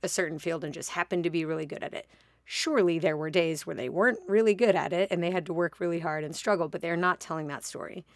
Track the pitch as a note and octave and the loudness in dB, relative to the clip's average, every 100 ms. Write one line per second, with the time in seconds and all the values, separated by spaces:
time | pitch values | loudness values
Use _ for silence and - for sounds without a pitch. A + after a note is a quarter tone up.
0 | - - D#3+ D#3 E3 E3 D3+ E3 - F3 | -4 -2 -2 -4 -4 -4 -6 -8 -6 -4
1 | E3+ F3 E3 E3 D#3+ D#3+ D3+ - - - | -2 0 0 0 -2 -4 -6 -8 -10 -10
2 | - _ _ _ - - E4 C4+ F3 E3 | -14 _ _ _ -10 -4 2 4 4 4
3 | D#3+ D3+ D#3 F3 E3 D3+ - D3+ B2+ E3+ | 2 0 0 2 2 0 -4 -6 -2 2
4 | A#3+ - - G#3+ A3 G3+ A#3 F3+ C#3+ F3 | 2 2 2 4 6 6 4 4 2 0
5 | G3 F3 E3+ F#3 D#3+ E3+ E3+ - F3 E3+ | 2 0 0 0 -2 0 -2 0 -2 -2
6 | D#3+ D#3 D3+ - - F#3 E3 F3+ E3+ E3+ | -2 -4 -6 -2 0 2 0 -4 -2 2
7 | F3+ - - D#3+ D3 C#3+ - - - F3+ | 2 0 -4 -6 -6 -8 -8 -10 -10 -12
8 | - | -16